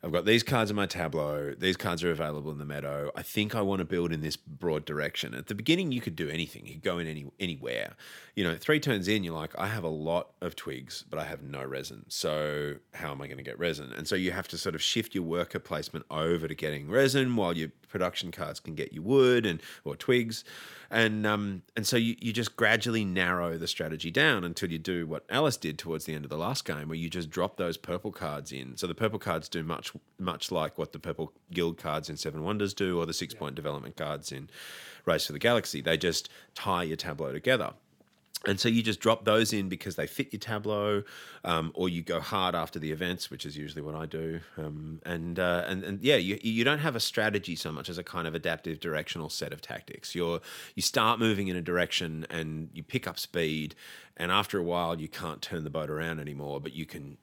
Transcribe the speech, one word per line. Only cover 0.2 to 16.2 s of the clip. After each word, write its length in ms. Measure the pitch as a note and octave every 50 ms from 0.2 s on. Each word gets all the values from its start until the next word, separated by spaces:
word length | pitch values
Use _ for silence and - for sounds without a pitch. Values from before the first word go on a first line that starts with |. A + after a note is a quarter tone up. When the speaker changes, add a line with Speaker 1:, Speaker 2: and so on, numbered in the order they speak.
| -
Speaker 1:
these 160 | G2+ A2 A#2 A2+
cards 280 | - C#3+ B2 A2+ G2+
in 60 | G#2
my 100 | G#2 G2+
tableau. 680 | F#2 - F2+ F2 D#2+ D2+ D#2+ D2+ D2 D2 D2 C#2+ C#2+ B1+ -
These 180 | E2+ F#2 F#2 F2+
cards 240 | - G2 F2 E2 E2
are 60 | F2
available 400 | E2 D2+ D#2+ D#2 D2+ D2+ C#2+ D#2 D2+
in 60 | C#2+
the 60 | D2
meadow. 440 | C#2+ D2 C#2+ C#2+ C#2+ C#2+ D2 D2 D2 -
I 60 | - -
think 320 | - - - G#2+ G#2+ A#2
I 60 | A#2 G#2
want 160 | G2 G2 F#2+
to 40 | F2+
build 240 | D#2 F#2+ F2 F2 E2+ E2
in 80 | D#2 D2+
this 140 | D#2 D2+
broad 480 | - _ - D#2 C2+ - F2 D#2 D2+ C#2+
direction." 480 | - D2+ D2+ D2 D2+ - - - C#2 -
At 120 | B1+ - -
the 60 | A2
beginning, 380 | G2+ A2 - D#3+ F3+ G3 E3 C3
you 80 | A#2+
could 160 | - - E2+
do 120 | D#2 B2 -
anything. 360 | D2+ E2 E2+ - - - -
You 80 | A1+ C2+
could 80 | D#2 -
go 160 | G2 F2+ F2
in 80 | E2+
any, 200 | D#2+ D#2 D2+ C#2+ C#2 - _
anywhere. 540 | G2 F2+ D#2+ C2+ C2 B1 A#1+ A1+ G1+ G1+ G1+ - - - - - - - _
You 100 | - G2
know, 120 | E2+ E2
three 240 | - - - D3+ D3+
turns 260 | D3 D3 B2 G2+ F2+
in, 160 | F2+ G#2+ G#2+ F#2+
you're 120 | E2+ E2
like, 180 | D#2+ D2+ D#2 - -
"I 100 | - G2
have 160 | A2 A2+ F2
a 40 | E2
lot 420 | D#2+ D#2 D2+ D#2+ E2+ F2 - - _ _
of 160 | - F2 D2+
twigs, 480 | - - - C#2 B1+ C2+ C2 - - - -
but 80 | - D#2+
I 60 | D#2
have 180 | D2 D#2 - C#2+
no 200 | C#2 C#2 C#2 C2
resin. 400 | C2+ C2 C2+ - - - G#1 - -
So 680 | - - - E2+ D2+ D2+ D2+ D2+ D2 D2 D2 D2 D2 - _ _ -
how 180 | - F2 D#2 C#2+
am 80 | C2+ C#2+
I 40 | C#2+
gonna 140 | C#2+ C2+ C2+
get 160 | C2 A#1 -
resin?" 340 | E2 F2 D#2+ D2 D2 B1+ A1+
And 120 | G1+ D#2+ -
so 60 | G#2
you 180 | F#2+ F#2 F2+ E2+
have 160 | F#2 F#2+ -
to 100 | - E2
sort 160 | - G2+ E2
of 80 | D#2 -
shift 320 | - - A#2 A2 - -
your 100 | G2 F2
worker 340 | E2 D#2+ F2 F2 - - G2
placement 460 | - - F#2 D#2 D2+ - - E2 - _
over 380 | D2 D#2